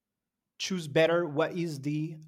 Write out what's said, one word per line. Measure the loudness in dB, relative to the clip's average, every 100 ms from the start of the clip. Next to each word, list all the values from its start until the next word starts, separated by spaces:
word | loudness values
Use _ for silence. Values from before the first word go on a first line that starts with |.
| _ _ _ _ _ -10
choose | -4 -4 0
better | 4 4 4 2
what | 0 0
is | 0 -4 -4
the, | -2 -2 -4 -8